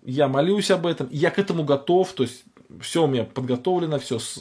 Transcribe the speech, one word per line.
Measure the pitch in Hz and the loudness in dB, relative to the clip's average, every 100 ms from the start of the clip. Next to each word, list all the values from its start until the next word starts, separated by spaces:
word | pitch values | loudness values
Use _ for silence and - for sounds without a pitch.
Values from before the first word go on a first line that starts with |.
я | - 131 139 | -6 0 2
молюсь | 135 165 202 - | 4 2 2 2
об | 185 170 | 2 0
этом, | 160 131 | -2 -4
я | 147 165 | 0 0
к | 185 | 2
этому | 196 165 | 0 0
готов, | 147 139 - 180 185 | 0 0 4 2 2
то | - | -2
есть | 120 - _ _ - 87 | -4 -4 _ _ -20 -16
все | - 170 | -4 2
у | 151 | 2
меня | 131 | 2
подготовлено, | 110 - 127 127 - 180 165 147 | -2 -6 -4 -2 0 0 0 -4
все | - 117 | -4 -6
с-, | - - | -6 -12